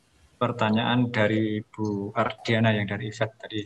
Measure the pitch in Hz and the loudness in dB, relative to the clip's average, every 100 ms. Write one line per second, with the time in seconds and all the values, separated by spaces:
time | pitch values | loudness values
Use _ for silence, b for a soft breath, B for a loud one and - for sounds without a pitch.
0 | _ _ - _ 120 - 110 107 117 123 | _ _ -20 _ -2 0 2 2 2 2
1 | 117 113 104 110 110 107 - - 107 101 | 2 2 2 2 0 -2 -6 -6 -4 -2
2 | 101 117 117 - - 113 117 107 101 98 | -4 -2 -2 -4 0 2 4 2 0 -4
3 | 110 - 107 - - 107 | -6 -4 -4 -4 -8 -8